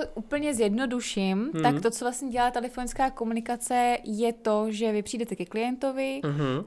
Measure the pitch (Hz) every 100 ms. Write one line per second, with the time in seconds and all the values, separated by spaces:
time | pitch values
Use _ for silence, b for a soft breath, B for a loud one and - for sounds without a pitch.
0 | 302 - 220 294 294 233 214 214 262 247
1 | - - 190 190 254 165 156 147 226 226
2 | 247 240 269 240 240 247 240 247 240 -
3 | 262 262 226 226 233 240 - 247 240 240
4 | - 214 233 233 220 208 220 208 226 208
5 | 202 226 233 190 175 214 240 254 269 262
6 | 269 269 160 143 139 131